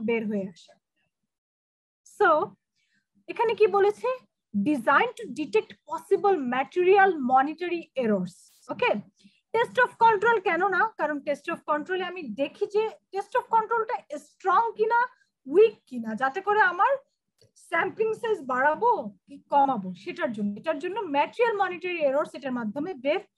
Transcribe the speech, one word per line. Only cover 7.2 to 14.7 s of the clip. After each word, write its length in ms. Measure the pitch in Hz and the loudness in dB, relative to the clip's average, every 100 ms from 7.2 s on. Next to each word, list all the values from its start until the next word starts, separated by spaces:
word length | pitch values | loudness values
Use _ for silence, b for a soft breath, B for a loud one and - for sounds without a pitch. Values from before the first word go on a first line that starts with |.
| 247 | 2
monetary 520 | 262 277 311 349 339 - - | 2 2 -2 -6 -6 -8 -4
errors। 380 | 233 202 180 - - _ - | -2 0 -2 -10 -20 _ -12
ওকে? 240 | - 480 214 - _ b b _ | -4 -2 -2 -6 _ b b _
Test 220 | 440 480 - | -2 -2 0
of 160 | 494 - | 0 4
control 440 | 453 427 427 466 | 4 4 2 2
কেন 260 | 392 330 392 | 0 0 0
না? 260 | 381 440 - | 0 -2 -2
কারণ 220 | 302 302 | -4 -4
test 340 | 294 285 - | -6 -6 -6
of 60 | 339 - | -8 -4
control-এ 380 | 294 294 370 | -4 -2 -6
আমি 200 | 359 359 | -6 -8
দেখি 420 | 294 208 285 - 403 | -10 -4 -4 -4 -4
যে 240 | 403 440 | -2 -2
test 440 | - _ 381 403 508 | -6 _ -10 -4 -4
of 60 | 480 453 | 0 0
control-টা 600 | 440 466 - 494 - - | 0 -2 -2 -6 -8 -14
স্ট্রং 540 | - _ 370 370 466 | -16 _ 0 2 2